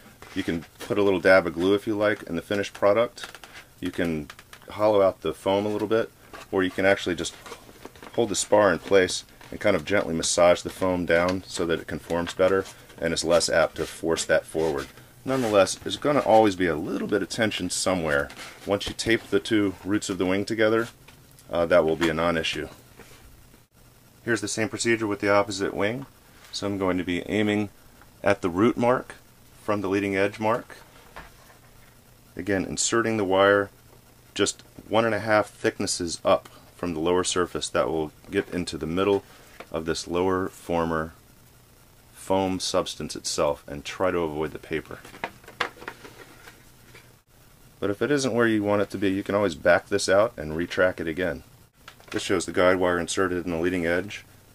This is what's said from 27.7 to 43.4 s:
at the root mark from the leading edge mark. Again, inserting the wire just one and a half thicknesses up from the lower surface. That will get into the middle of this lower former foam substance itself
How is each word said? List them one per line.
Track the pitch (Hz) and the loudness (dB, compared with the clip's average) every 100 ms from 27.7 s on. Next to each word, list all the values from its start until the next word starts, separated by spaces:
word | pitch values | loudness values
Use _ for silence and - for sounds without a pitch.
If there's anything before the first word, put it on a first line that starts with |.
| - - - - - | -8 -20 -20 -20 -4
at | - 101 | -2 0
the | 92 | 0
root | 87 117 - | 2 2 2
mark | 120 127 - - - - - - | 2 0 -2 -18 -20 -20 -20 -10
from | - 104 | -6 -4
the | 95 | 0
leading | 98 98 95 | 0 0 0
edge | 101 107 | 0 0
mark. | 110 117 - - - - - - - - - - - - - - - - - - | -2 -2 -6 -18 -20 -20 -20 -20 -20 -20 -20 -20 -20 -20 -20 -20 -20 -20 -18 -10
Again, | 92 95 - | -2 -2 -2
inserting | - - 117 113 110 | -4 -2 0 0 0
the | 92 | 2
wire | 95 98 101 101 - - - - - - | 4 6 4 0 -8 -20 -20 -20 -20 -8
just | - 98 - - - - | -2 0 -2 -14 -20 -2
one | 107 113 | 0 2
and | |
a | 104 | 0
half | 110 107 - | 2 2 2
thicknesses | - 113 - 98 - 85 76 98 | -2 -4 -2 -4 -4 -6 -2 2
up | - - - - - | 0 0 -20 -20 -10
from | 90 | -6
the | 78 | -2
lower | 85 90 | 0 2
surface. | 90 90 85 76 - | 0 -2 -2 -4 -4
That | 85 65 | -2 0
will | 80 76 - - | -2 -4 -10 -6
get | 98 - | -4 -4
into | 90 85 78 | -4 -6 -6
the | 78 | -4
middle | 90 101 98 - - - - - | 0 2 2 -2 -20 -20 -20 -10
of | 82 80 | -6 -4
this | 78 80 | -6 -4
lower | 87 95 92 95 | -2 0 0 -4
former | - - 85 82 80 82 - - - - - - _ - - - | -8 -4 -2 0 -2 -6 -10 -20 -20 -20 -20 -20 _ -20 -20 -20
foam | - - 95 95 92 | -10 -2 0 0 -2
substance | - 92 82 - 78 - | -2 -2 -2 -6 -10 -10
itself | - - | -6 0